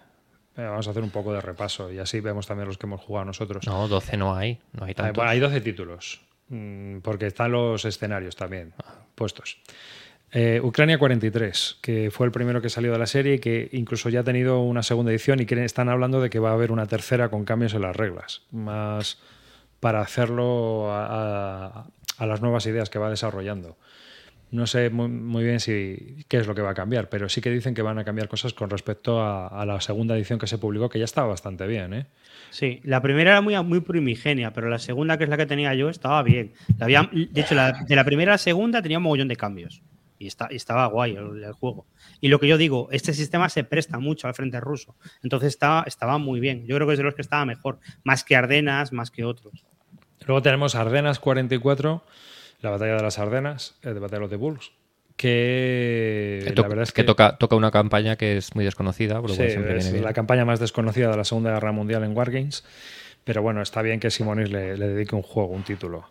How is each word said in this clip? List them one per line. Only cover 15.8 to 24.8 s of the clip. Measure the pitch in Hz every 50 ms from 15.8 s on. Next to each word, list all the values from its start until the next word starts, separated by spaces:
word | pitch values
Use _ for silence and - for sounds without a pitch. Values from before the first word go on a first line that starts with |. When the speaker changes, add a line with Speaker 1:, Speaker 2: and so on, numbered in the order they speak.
| 123 123
Speaker 1:
hablando | 123 127 127 127 131 131
de | 127 120
que | - 113
va | 110 110
a | 110
haber | 113 120 113
una | 113 113 107
tercera | 101 117 110 - - 127 120 120 113
con | 107 104 104
cambios | 98 113 113 117 113 101
en | 107
las | 98 92 90
reglas, | 95 110 101 87 87 - - - - - _
más | - 113 110 107 104 107 107 104 104 104 107 - - - _ - - - _ - - - _ _ _ _
para | - 120 110 107
hacerlo | 104 - - - 123 117 120 120 123 123 123 120 117 113 113 110 107 104
a, | 104 104 107 107 110 110 110 107 104 101 101 98 95 95 95 95 98 107
a, | - - _ _ - - - -
a | 117 110
las | 107 107
nuevas | 110 120 117 117 104 110
ideas | 110 117 110 101
que | - 110
va | 107 107
desarrollando. | 110 107 - 110 101 98 95 101 104 98 90 85 78 _ _ _ - - - - - - - - _ _ _ _
No | - 120 120 113
sé | - 123